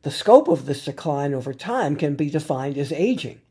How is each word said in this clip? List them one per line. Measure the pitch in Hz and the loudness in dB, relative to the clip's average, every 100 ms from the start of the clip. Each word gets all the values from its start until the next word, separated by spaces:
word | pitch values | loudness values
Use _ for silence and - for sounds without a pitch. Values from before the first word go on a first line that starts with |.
The | 147 | -8
scope | - - 254 285 | -4 8 8 8
of | 160 131 | -2 -2
this | 139 - | -6 -6
decline | 135 165 143 143 | -6 -4 -2 -2
over | 135 127 | -4 -6
time | 135 190 254 170 143 | -10 -6 -2 -2 0
can | 151 139 | -2 -2
be | 147 | -2
defined | 151 151 135 135 139 | -2 -2 -4 -4 -4
as | 139 | -4
aging | 147 208 254 120 - _ | 0 0 0 -6 -12 _